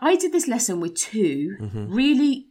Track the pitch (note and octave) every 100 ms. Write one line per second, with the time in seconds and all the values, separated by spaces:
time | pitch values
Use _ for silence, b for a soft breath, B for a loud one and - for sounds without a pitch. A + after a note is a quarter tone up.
0 | C#4+ F4+ F#4 E4+ - A#3 G#3+ F3+ E3+ E3+
1 | - A3 F#3 C#3 D3+ G3 G#2+ G#2+ G#2 G3+
2 | C#4 C4+ D4 C4+ -